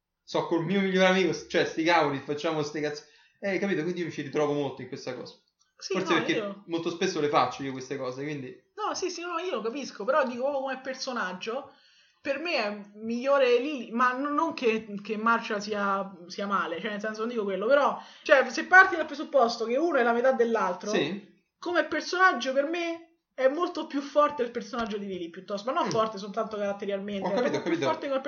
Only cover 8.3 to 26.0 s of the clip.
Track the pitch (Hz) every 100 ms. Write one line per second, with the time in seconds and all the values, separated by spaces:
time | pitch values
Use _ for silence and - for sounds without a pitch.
8.3 | 147 127 - _ - 415 294 370 - 339
9.3 | 330 370 240 214 277 254 - 208 302 254
10.3 | 247 262 285 269 262 277 254 - 240 185
11.3 | 185 226 254 277 - _ _ _ _ 294
12.3 | 269 339 302 208 208 202 208 226 233 269
13.3 | 277 254 240 269 285 - 226 247 254 285
14.3 | 294 330 320 240 220 220 202 - 208 226
15.3 | 226 226 208 202 208 202 196 190 180 175
16.3 | 196 202 190 160 165 214 208 220 214 226
17.3 | 240 196 185 214 285 254 - - - -
18.3 | 277 233 - 320 370 381 349 311 285 311
19.3 | 277 233 - 226 247 339 285 240 233 262
20.3 | 233 233 220 190 180 208 208 147 202 -
21.3 | _ _ _ 330 349 311 311 269 359 370
22.3 | 254 262 262 294 349 339 330 - _ _
23.3 | - 262 302 359 311 302 277 277 294 294
24.3 | - 240 233 202 247 220 208 202 180 170
25.3 | 190 185 202 214 320 240 226